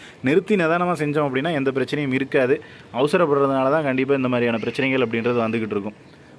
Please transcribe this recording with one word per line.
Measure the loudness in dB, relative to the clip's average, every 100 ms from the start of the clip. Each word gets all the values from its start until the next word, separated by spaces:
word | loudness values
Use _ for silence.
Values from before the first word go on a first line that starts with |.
| -14 -6
நிறுத்தி | 0 0 2 0
நிதானமா | 2 0 0
செஞ்சோம் | -2 -2 0 -2
அப்படின்னா | -2 -2
எந்த | 0 0
பிரச்சனையும் | 0 -2 -2 -2
இருக்காது. | -2 0 0 2 0 -4 -20 -10
அவசரப்படுறதுனால | -2 0 2 2 2 2 2 2
தான் | 0
கண்டிப்பா | 0 -2 0
இந்த | 0 0
மாதிரியான | 0 0 0
பிரச்சனைகள் | -4 -2 0 0 0
அப்படின்றது | 0 0 0 0
வந்துகிட்டு | -2 -2 -4
இருக்கும். | -6 -12 -20 -20 -20